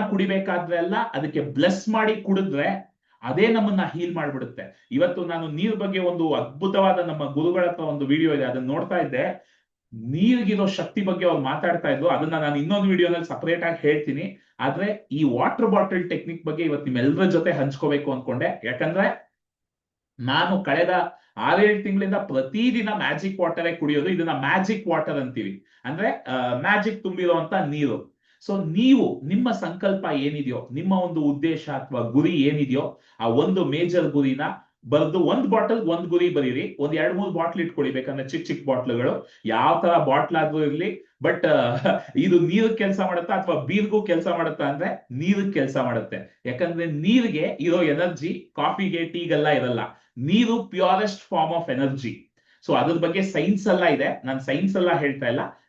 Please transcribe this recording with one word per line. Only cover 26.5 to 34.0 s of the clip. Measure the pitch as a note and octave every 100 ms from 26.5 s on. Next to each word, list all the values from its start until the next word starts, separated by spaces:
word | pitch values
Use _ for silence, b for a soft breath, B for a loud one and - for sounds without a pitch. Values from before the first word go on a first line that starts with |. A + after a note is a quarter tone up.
| B2+
ಮ್ಯಾಜಿಕ್ | F3+ G#3 G#3+ -
ತುಂಬಿರುವಂತ | F#3+ F3+ F3 D#3+ D#3
ನೀರು. | F#3+ D3+ D3 C#3 F#2 - _ _ _ -
So | G3 D#3+
ನೀವು | E3 B3+ C4 F3+ - C3+
ನಿಮ್ಮ | G3+ B3
ಸಂಕಲ್ಪ | G3 F3 F3 G3 F#3+ E3+
ಏನಿದೆಯೋ, | C#3 C#3+ D3+ B2+ A#2 -
ನಿಮ್ಮ | C3+ F#3+
ಒಂದು | F#3 F3+ D#3+
ಉದ್ದೇಶ | D3 C#3 D#3+ D#3 -
ಅಥವಾ | C3+ - B2
ಗುರಿ | A2+ C3 E3+
ಏನಿದೆಯೋ, | E3 C#3 D3+ C3+ C3 - - b b
ಆ | A2+
ಒಂದು | B2 F3+ F#3 D3
ಮೇಜರ್ | D3+ F3 F3